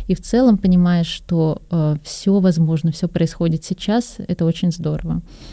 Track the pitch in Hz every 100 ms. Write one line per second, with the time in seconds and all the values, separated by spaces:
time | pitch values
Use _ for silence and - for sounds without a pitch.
0 | - 185 - 233 254 202 190 180 175 175
1 | 165 - - 170 156 - - 170 151 151
2 | - - 196 196 185 160 160 160 165 147
3 | 175 170 165 - 170 160 - 185 - 226
4 | 240 - - 180 165 165 180 165 160 156
5 | 160 160 - - -